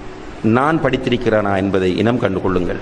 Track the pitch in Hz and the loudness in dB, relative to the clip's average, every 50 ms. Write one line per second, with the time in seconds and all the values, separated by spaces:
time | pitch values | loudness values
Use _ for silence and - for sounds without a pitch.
0 | - - - - - - - - - 107 110 127 135 151 165 151 131 131 131 131 | -14 -14 -14 -14 -14 -14 -10 -2 0 2 2 4 4 2 2 2 2 0 0 0
1 | - 120 123 120 - 113 110 107 101 101 98 95 95 101 95 95 92 92 90 92 | 0 -2 -2 0 0 2 2 2 2 2 0 0 0 0 0 2 2 0 0 2
2 | 104 113 123 123 - - 92 90 - 95 90 90 87 78 - - | 2 0 2 0 0 -2 -2 -2 -2 0 0 0 0 -2 -4 -6